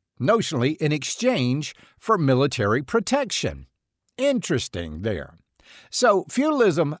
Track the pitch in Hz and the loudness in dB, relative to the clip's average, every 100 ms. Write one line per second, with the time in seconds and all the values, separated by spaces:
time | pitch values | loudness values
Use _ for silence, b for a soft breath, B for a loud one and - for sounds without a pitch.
0 | _ - 135 226 - 139 131 156 151 151 | _ -4 0 2 0 0 0 0 0 -2
1 | - - 247 151 123 139 147 b b b | -4 -2 0 0 0 -2 -4 b b b
2 | - 208 139 127 143 - 104 123 143 233 | -2 2 4 4 2 0 0 0 0 -2
3 | - 285 240 - 117 69 67 _ _ _ | 0 -2 -2 -4 -4 -8 -14 _ _ _
4 | _ - 277 254 - 139 - 92 85 78 | _ -2 0 0 0 -2 -4 -8 -8 -6
5 | 107 87 67 - _ _ B B B - | -4 -4 -8 -18 _ _ B B B 2
6 | 247 196 - 240 302 285 214 156 147 156 | 4 4 0 0 2 4 4 2 0 -2